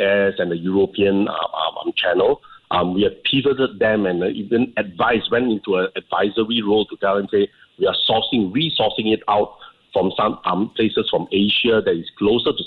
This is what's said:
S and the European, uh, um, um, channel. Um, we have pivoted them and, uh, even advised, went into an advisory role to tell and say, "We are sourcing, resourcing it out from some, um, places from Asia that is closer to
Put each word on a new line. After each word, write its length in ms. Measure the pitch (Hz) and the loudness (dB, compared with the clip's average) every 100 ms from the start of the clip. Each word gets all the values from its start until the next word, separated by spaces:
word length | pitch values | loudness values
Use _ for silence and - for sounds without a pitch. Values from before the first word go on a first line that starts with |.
S 320 | 98 101 98 95 | 2 4 2 0
and 140 | 87 | -4
the 60 | 85 | -2
European, 720 | 87 98 95 - 98 98 104 | 0 2 2 2 2 2 0
uh, 20 | |
um, 460 | 80 82 80 80 76 80 | -2 -6 -4 -6 -4 -6
um, 80 | - | -4
channel. 460 | 90 87 104 143 - - _ | 0 2 2 0 -6 -20 _
Um, 220 | 92 90 | -2 0
we 100 | 90 | 0
have 200 | 104 - | 0 -2
pivoted 560 | - 135 139 131 131 98 | -2 0 0 0 -2 0
them 260 | 110 107 95 | 2 2 0
and, 160 | 87 | 0
uh, 60 | 92 | -2
even 460 | 113 101 117 123 - | -4 -2 0 0 -4
advised, 560 | 104 85 117 117 - | -8 -2 0 0 0
went 180 | 117 127 | 0 0
into 280 | 104 - 92 | -2 0 -2
an 100 | 95 95 | -2 -6
advisory 640 | - 90 104 113 110 117 | -4 -2 0 0 -2 -2
role 240 | 104 107 101 | 2 0 0
to 100 | - | -4
tell 180 | 98 101 | 0 0
and 140 | 98 | 0
say, 180 | 104 101 _ _ - | 0 0 _ _ -2
"We 80 | 95 | -2
are 80 | - - | 0 0
sourcing, 420 | 113 - 123 92 | 0 0 -2 0
resourcing 640 | 113 160 127 110 - 107 | -2 -2 0 -2 0 -2
it 100 | 110 - | -2 0
out 260 | 104 104 - - _ _ | 0 0 -6 -20 _ _
from 180 | 101 92 - | -2 0 0
some, 200 | 110 - - | -2 -2 -4
um, 240 | 90 110 - | -2 -2 0
places 320 | 110 113 104 | 0 0 0
from 180 | 85 82 | -2 0
Asia 500 | 98 101 - 120 110 | 0 2 2 2 2
that 120 | 95 85 | 2 -2
is 120 | - - | -6 -2
closer 320 | 104 117 151 | 2 2 0
to 120 | 139 | -4